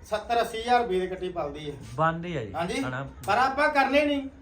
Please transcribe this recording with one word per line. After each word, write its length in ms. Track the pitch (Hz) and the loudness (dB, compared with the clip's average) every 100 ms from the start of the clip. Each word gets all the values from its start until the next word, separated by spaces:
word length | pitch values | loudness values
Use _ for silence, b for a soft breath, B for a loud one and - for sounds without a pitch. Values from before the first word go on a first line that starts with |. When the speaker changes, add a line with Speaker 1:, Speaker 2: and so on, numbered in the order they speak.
| - | -4
Speaker 1:
ਸੱਤਰ 360 | 214 - 233 | -4 0 0
ਅੱਸੀ 200 | 220 220 | 2 -2
ਹਜ਼ਾਰ 200 | 233 247 | 2 4
ਰੁਪਏ 180 | 190 185 | 4 0
ਦੀ 80 | 180 | 0
ਕੱਟੀ 220 | 185 180 | -4 -6
ਪਲਦੀ 420 | 175 147 143 151 | -4 -6 -6 -10
ਹੈ। 40 | 135 113 123 | -10 -10 0
Speaker 2:
ਬਣਦੀ 420 | 160 165 175 160 | 2 2 -4 -6
ਆ 60 | |
ਜੀ, 100 | 107 | -4
Speaker 1:
ਹਾਂਜੀ। 280 | 98 180 170 | -4 -2 -2
Speaker 2:
ਹਨਾ? 220 | - 131 139 - - | -2 -4 -8 -10 0
Speaker 1:
ਪਰ 100 | 214 | 4
ਆਪਾਂ 320 | 262 277 302 | 4 4 2
ਕਰਨੇ 360 | 285 262 277 294 | 4 4 4 2
ਨਹੀਂ। 240 | 285 269 - | 0 -4 -12